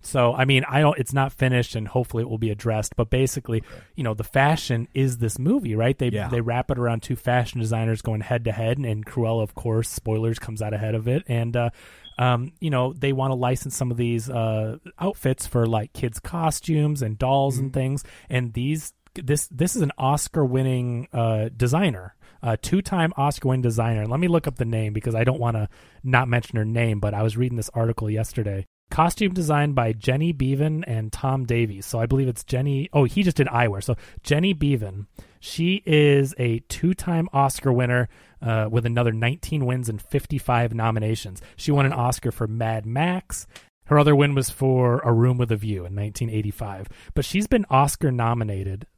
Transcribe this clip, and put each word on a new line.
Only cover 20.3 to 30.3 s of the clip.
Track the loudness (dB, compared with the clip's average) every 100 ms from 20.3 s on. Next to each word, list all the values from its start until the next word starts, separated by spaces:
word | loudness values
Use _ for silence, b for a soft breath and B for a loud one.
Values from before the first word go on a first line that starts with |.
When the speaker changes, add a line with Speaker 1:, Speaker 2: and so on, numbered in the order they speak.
| 0
Speaker 1:
Oscar-winning, | 2 2 0 0 -2 -4 -6
uh, | -2 0 0 -2 0
designer, | 2 4 2 0 -10 _ b b
a | -2 -2
two-time | 0 0 0 0 0 2
Oscar-winning | 0 0 0 0
designer. | 0 0 0 0
And | -2
let | 0
me | 2
look | 2 0
up | -4
the |
name | -2 0 -2
because | -2 -2
I | 2
don't | 2 2
wanna | 0 0 -4 B B B
not | 0 2 2
mention | 0 0 -4
her |
name, | 0 0 0 0
but | -2
I | 0
was | -2 0
reading | -2 -2
this | -6
article | -2 -2 0 -2
yesterday. | -2 -4 -4 -4 -6 -8 _ _
Costume | 0 0 2 0
designed | 0 0 2 2
by | 2 0
Jenny | 0 0 0 0